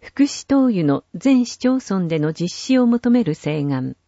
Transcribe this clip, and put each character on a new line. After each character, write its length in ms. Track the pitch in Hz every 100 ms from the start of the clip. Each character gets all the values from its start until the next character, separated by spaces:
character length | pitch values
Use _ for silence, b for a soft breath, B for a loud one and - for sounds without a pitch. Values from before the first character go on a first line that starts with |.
福 240 | - -
祉 220 | 277 - -
灯 220 | 277 262
油 160 | 202
の 200 | 151 139 _
全 320 | 175 262 262 240
市 120 | -
町 160 | 254 262
村 300 | - 196 170
で 120 | 160
の 140 | 151
実 160 | 156 175
施 300 | - - 262
を 80 | 247
求 240 | 233 247
め 140 | 247
る 100 | 226
請 300 | 156 - 151
願。 320 | 143 131 131 131